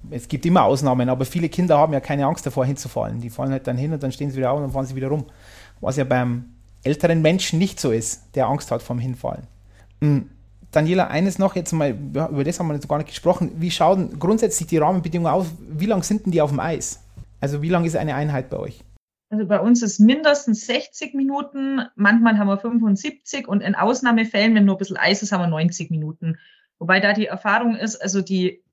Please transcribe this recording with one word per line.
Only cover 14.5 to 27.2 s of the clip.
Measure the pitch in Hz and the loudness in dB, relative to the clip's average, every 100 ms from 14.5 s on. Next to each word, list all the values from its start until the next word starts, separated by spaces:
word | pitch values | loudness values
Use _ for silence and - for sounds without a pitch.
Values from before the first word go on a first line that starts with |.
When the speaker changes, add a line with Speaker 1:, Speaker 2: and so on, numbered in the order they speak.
| - 160 | -2 0
Speaker 1:
die | 160 | 2
Rahmenbedingungen | 151 190 165 170 165 | 2 0 -2 -2 0
aus? | 170 175 160 | 0 -2 -8
Wie | - 151 208 | -12 -4 0
lang | 196 | 0
sind | - 214 190 | 0 -2 2
denn | |
die | 165 | 2
auf | 147 | 2
dem | 139 | 0
Eis? | 170 160 - - - - - - | -2 -4 -6 -12 -18 -20 -20 -8
Also | 139 147 | -6 -4
wie | 160 | 0
lang | 180 | 2
ist | 165 156 | 2 0
eine | 151 | -2
Einheit | 135 151 143 135 | -2 -2 -2 -4
bei | - | -8
euch? | 50 - - - _ _ _ | -8 -12 -20 -20 _ _ _
Speaker 2:
Also | 214 190 | -4 2
bei | 202 | 2
uns | 208 240 | 4 4
ist | 220 - | 4 6
mindestens | 214 285 311 285 247 214 - | 6 8 4 4 2 -2 -2
sechzig | 254 - - 302 | -4 -4 -14 -8
Minuten, | 277 269 277 285 277 269 269 - - | -2 -2 -2 -6 -6 -2 -2 -4 2
manchmal | 202 233 226 208 | 4 6 6 4
haben | 202 | 2
wir | 196 | 0
fünfundsiebzig | 233 240 220 196 302 - - 277 - | 0 0 2 2 -2 -10 -12 -10 -2
und | 202 | -2
in | - | 0
Ausnahmefällen, | 202 208 254 254 226 226 202 220 | 0 0 2 2 2 2 2 4
wenn | 220 | 6
nur | 196 | 4
ein | 190 | 2
bisschen | 190 185 | -4 -2
Eis | 160 196 | 0 0
ist, | 202 | -2
haben | 190 | -2
wir | 170 | 0
neunzig | 156 165 170 165 | 0 -2 -2 -6
Minuten. | 160 151 160 165 160 _ _ _ _ | -4 -6 -6 -6 -6 _ _ _ _
Wobei | 165 196 | 0 2
da | 202 | 2
die | 214 | 0